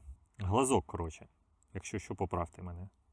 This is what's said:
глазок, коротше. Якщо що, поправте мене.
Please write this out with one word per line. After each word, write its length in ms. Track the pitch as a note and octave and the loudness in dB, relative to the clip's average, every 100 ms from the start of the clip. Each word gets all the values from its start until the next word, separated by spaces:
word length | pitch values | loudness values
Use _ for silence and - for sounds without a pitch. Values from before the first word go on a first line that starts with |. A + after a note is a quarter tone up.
| - - _ - | -10 -18 _ -6
глазок, 480 | F#2+ G#2+ C3 A#2+ - | 2 4 6 4 4
коротше. 420 | G2 E2 - - _ _ _ _ | -4 -6 -6 -18 _ _ _ _
Якщо 260 | F#2+ - G#2 | -10 -6 -6
що, 160 | - G2+ | -6 -4
поправте 460 | F#2+ F2 E2 - | -2 0 -4 -6
мене. 280 | F#2 F2 G2 _ _ | -10 -10 -12 _ _